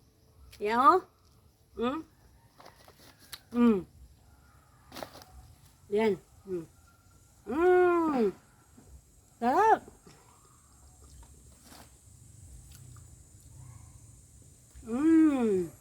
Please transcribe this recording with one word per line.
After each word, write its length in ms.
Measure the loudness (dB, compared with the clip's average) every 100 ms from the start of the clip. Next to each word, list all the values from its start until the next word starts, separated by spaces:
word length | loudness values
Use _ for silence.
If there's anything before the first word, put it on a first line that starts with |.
| _ _ _ _ -20 -12
Yan, 220 | -6 0
oh. 200 | 2 2 0 _ _ _ _ _ _ -8
Mm. 260 | -6 -6 -12 _ _ _ _ _ -20 -20 -20 -20 -20 -20 -20 -20 _
Mm. 260 | 0 2 2 -4 -18 -20 -20 _ _ _ _ _ _ _ -20 -20 -20 -20 -20 -20 -20 -20 _ -8
Yan. 180 | -4 -2 -4 -10 _ -14
Mm. 180 | -12 -14 _ _ _ _ _ _ _ -10
Mm. 800 | -2 2 2 2 0 0 0 -2 -4 _ _ _ -20 -20 -20 _ _ _ -8
Sarap. 420 | -4 0 2 0 -2 -20 -20 -20 _ -20 -20 -20 _ -20 -20 -20 -20 -20 -20 -20 -20 -20 -20 -20 -20 -20 -20 -20 -20 -20 -20 -20 -20 -20 -20 -20 -20 -20 -20 -20 -20 -20 -20 -20 -20 -20 -20 -20 -20 -20 -20 -20 -20 -20
Mm. 880 | -10 -2 2 4 4 2 0 0 -2 -8